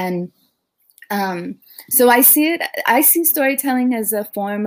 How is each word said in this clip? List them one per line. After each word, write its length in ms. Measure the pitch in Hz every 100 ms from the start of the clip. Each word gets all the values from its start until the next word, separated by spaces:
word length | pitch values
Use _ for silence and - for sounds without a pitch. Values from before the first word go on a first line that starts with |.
And, 140 | 185 180 180 _ _ _ _ _ _ _ - 202
um, 220 | 190 180 180 190 _ - - -
so 60 | 247
I 120 | 240 269
see 140 | - 302
it, 80 | 339 - - -
I 140 | 233 294
see 140 | 339 330
storytelling 600 | - 269 269 277 254 247 240
as 80 | 214 214
a 20 | 208 -
form 260 | 202 208